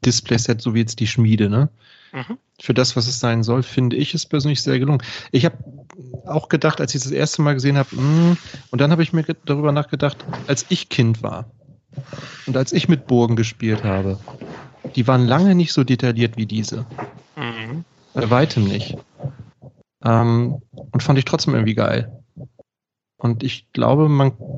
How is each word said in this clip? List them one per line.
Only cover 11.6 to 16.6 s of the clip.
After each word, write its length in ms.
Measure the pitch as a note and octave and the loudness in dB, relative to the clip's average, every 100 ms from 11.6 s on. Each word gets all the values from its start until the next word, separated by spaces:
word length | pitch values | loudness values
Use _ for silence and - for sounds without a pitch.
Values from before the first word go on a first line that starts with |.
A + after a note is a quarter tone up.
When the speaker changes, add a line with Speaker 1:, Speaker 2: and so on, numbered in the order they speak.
| _ - _ - - - - - - | _ -20 _ -16 -14 -16 -16 -12 -4
Speaker 1:
und 100 | B2+ | -2
als 160 | F3 | 0
ich 160 | F3 - | 0 2
mit 200 | D#3 - | 2 2
Burgen 280 | B2 A#2 A2+ | 2 4 2
gespielt 480 | A2+ - A2+ G#2+ | -2 -2 -2 -2
habe, 360 | A2 F#2+ G2 F#2+ - - - - - - - - | 0 -2 -2 -4 -10 -18 -16 -16 -20 -16 -8 -2
die 120 | A#2 | 2
waren 180 | C3 A#2+ | 4 4
lange 300 | C3+ G3 F3+ | 4 4 4
nicht 180 | E3 | 2
so 100 | - | 2
detailliert 540 | B2 B2+ B2+ A2+ C3 A2+ | 2 2 0 0 0 -2
wie 80 | G#2+ | -4
diese. 400 | A2 | -4